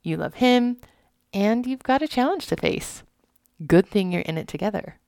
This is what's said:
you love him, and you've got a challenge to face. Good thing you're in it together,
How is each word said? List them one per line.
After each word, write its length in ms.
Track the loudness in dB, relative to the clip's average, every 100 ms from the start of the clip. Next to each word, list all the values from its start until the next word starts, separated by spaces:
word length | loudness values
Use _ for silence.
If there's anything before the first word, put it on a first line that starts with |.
you 140 | -6 -4
love 180 | -4 0
him, 420 | 4 4 2 -4 -12 _ _ _ _
and 320 | -2 0 0 -2
you've 180 | -4
got 200 | 0 0
a 40 | 0
challenge 380 | 0 0 0 -4
to 80 | -2
face. 460 | -2 -2 -6 -14 -20 _ _ _ _ -12 4
Good 220 | 4 4
thing 240 | 0 0
you're 100 | -2
in 160 | -2 -6
it 100 | -6
together, 520 | -6 -4 -4 -8 -14